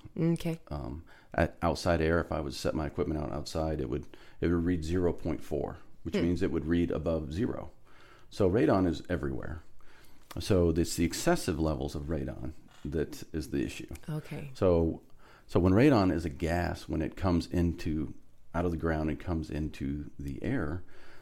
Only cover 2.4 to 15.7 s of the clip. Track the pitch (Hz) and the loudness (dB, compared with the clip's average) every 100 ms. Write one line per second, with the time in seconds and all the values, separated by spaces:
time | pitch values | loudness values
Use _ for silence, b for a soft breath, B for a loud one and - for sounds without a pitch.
2.4 | 71 67 - 67 73 - - 76 76 73 | -4 -4 -2 -2 -2 -2 -2 -2 -2 -6
3.4 | 73 85 78 76 67 69 - B B B | -6 -2 -2 -2 -2 -4 -6 B B B
4.4 | 85 85 85 90 78 90 87 82 - 76 | 2 2 2 2 2 2 2 2 -2 -2
5.4 | - 73 - - - - - 95 85 87 | -2 -2 -2 -6 -14 -10 -4 0 2 2
6.4 | 92 85 76 87 87 - 80 80 76 80 | 2 0 2 2 4 2 0 0 -2 -2
7.4 | 113 - - - - b b b b - | -2 -4 -8 -14 -20 b b b b 2
8.4 | 98 98 151 104 92 80 - 87 69 64 | 4 6 6 6 4 0 -2 -2 -2 -4
9.4 | 50 85 - - b b b b b - | -6 -8 -10 -12 b b b b b -6
10.4 | - 95 87 82 85 - 82 - - 170 | 2 4 6 4 2 2 0 2 0 2
11.4 | - 78 80 73 71 78 71 80 67 - | 0 0 0 0 -4 -6 -4 -4 -4 -6
12.4 | 62 - - - 73 78 71 - - 80 | -8 -8 -14 -12 -6 -4 -4 -6 -8 -8
13.4 | 76 69 - - - - - 156 - 147 | -4 -2 -2 -4 -10 -10 -8 -8 -8 -10
14.4 | 147 131 98 85 82 - - - b b | -10 2 4 6 4 0 -8 -20 b b
15.4 | b 104 90 | b 4 6